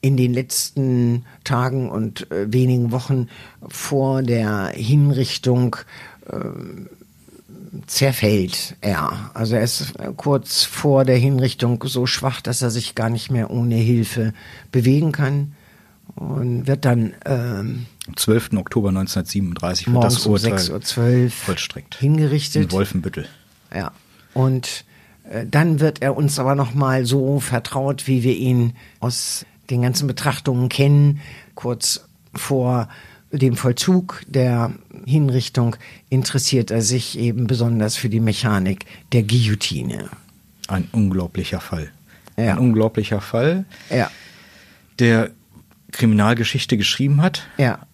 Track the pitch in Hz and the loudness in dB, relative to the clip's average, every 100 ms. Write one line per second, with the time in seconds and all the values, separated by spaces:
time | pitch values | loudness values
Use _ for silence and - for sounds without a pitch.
0 | 135 135 127 123 127 - - - 131 123 | 2 2 2 0 -2 -6 -6 -2 0 2
1 | 120 120 120 - - 131 127 131 123 101 | 2 0 -4 -14 -4 0 0 -2 -4 -4
2 | 110 - - 82 101 123 127 127 120 123 | -6 -6 -8 -4 0 2 2 2 2 -2
3 | 123 135 123 - - - - - - 139 | -2 -2 -2 -8 -20 -20 -18 -12 -4 0
4 | 135 131 131 120 107 104 95 - 113 147 | 2 0 0 0 0 -2 -4 -6 2 4
5 | 143 135 131 - - 123 123 - - - | 4 2 0 -2 0 2 2 -2 -12 -20
6 | - - - - - - - - - - | -20 -20 -14 -10 -10 -10 -14 -16 -18 -20
7 | - _ - - - - - - - - | -20 _ -20 -20 -20 -20 -18 -16 -8 0
8 | 135 123 107 104 90 - - - 104 87 | 0 2 2 2 0 -4 -10 -8 -4 -2
9 | 78 - 107 - 113 117 113 - 147 - | -2 -6 -10 -6 -2 0 0 -4 -8 -10
10 | 60 143 - 139 - - - - 147 135 | -12 -6 -2 -2 0 -2 -2 0 2 4
11 | 131 127 127 135 127 - 120 120 135 127 | 6 4 4 2 0 0 0 0 -2 -2
12 | 123 - 135 123 - 123 127 117 - - | -2 -2 -4 -4 -6 -2 -2 -2 -6 -4
13 | 113 117 - 127 110 117 120 117 113 120 | -2 -2 -2 -2 0 0 0 2 4 4
14 | 110 - 110 110 - - - 131 120 139 | 2 -2 -4 -4 -14 -20 -4 0 4 4
15 | 160 147 139 143 143 - - _ _ _ | 2 0 0 0 -4 -8 -20 _ _ _
16 | _ - - 143 123 120 127 139 139 120 | _ -14 -8 -4 -2 -2 -2 0 2 2
17 | 113 - - 135 120 101 110 123 120 - | 2 -4 -4 -4 -2 -4 -6 -8 -10 -16
18 | - 87 - 110 - 104 92 - 101 95 | -16 -6 2 2 2 -4 -2 -2 0 0
19 | 95 - 87 101 95 87 87 90 - 123 | -2 -4 -4 -2 -4 -4 -4 -2 2 2
20 | 117 120 - 101 110 98 87 90 - - | 4 2 2 2 2 0 -2 -4 -6 0
21 | 117 123 123 113 - - - - - - | 2 4 2 -2 -6 -6 -6 -10 -16 -4
22 | 139 156 151 147 147 - 98 92 101 95 | 0 2 2 0 -2 -2 0 0 0 -2
23 | 87 - - - _ _ _ - 95 - | -4 -8 -12 -16 _ _ _ -10 -8 -12
24 | _ _ _ - 131 131 123 - - _ | _ _ _ 0 0 0 -4 -12 -16 _
25 | _ _ - 110 113 147 165 156 156 - | _ _ -12 -10 -2 2 2 4 2 0
26 | 131 117 143 143 131 139 131 127 135 131 | -2 0 0 0 0 0 0 0 0 2
27 | 123 139 131 143 - 123 - 135 135 139 | 2 0 2 0 0 -2 -2 -4 -2 -4
28 | - 131 120 101 127 123 117 120 - _ | 0 2 2 2 2 4 2 0 -16 _
29 | 117 117 - - - _ - 123 123 123 | -4 -4 -6 -8 -10 _ -4 0 0 0
30 | 139 123 147 135 - 123 123 - 139 143 | -2 -2 -2 -2 -2 0 0 4 6 8
31 | 147 147 - - - - 120 120 - - | 6 4 -4 -20 -20 -10 -6 -4 -4 -4
32 | - _ _ - - 139 123 123 113 - | -8 _ _ -12 -2 0 2 0 -2 -8
33 | - - _ 147 131 123 131 123 - 180 | -20 -20 _ 0 2 2 0 0 2 2
34 | 180 - - 135 127 120 117 - - - | 2 -10 -4 0 2 2 -2 -4 -16 -16
35 | 101 147 143 127 120 - 120 113 - - | 0 2 4 2 0 0 0 -2 -10 -20
36 | _ 131 123 135 - 131 110 110 110 123 | _ 0 0 -2 0 0 2 0 0 -2
37 | 120 - 117 113 117 127 117 117 107 - | -4 -4 -2 0 0 0 2 2 0 -2
38 | 123 110 113 101 117 104 92 95 - - | -2 0 0 0 0 0 0 -2 -6 -20
39 | - 120 104 120 110 104 - 76 64 53 | 0 0 2 2 2 0 -2 -4 -6 -8
40 | 50 - - _ _ _ - 95 85 117 | -10 -16 -20 _ _ _ -6 -4 -2 0
41 | 101 95 87 - 92 92 - 85 76 - | 2 2 -2 -4 -4 -6 -6 -8 -8 -14
42 | _ - - - 113 101 123 110 110 - | _ -20 -16 -2 0 2 4 4 2 0
43 | 104 107 - 117 135 180 196 - - - | -2 -4 -2 0 0 0 -4 -12 -4 -2
44 | 113 - - - - - - _ _ - | -2 -6 -20 -20 -20 -20 -20 _ _ 0
45 | 120 113 113 - _ - _ _ _ - | 4 4 2 -6 _ -20 _ _ _ 0
46 | 117 107 104 117 113 - - 120 101 - | 2 4 4 2 0 -2 0 0 0 0
47 | 135 143 175 - - - 131 - - | 2 4 2 0 -14 0 0 0 -10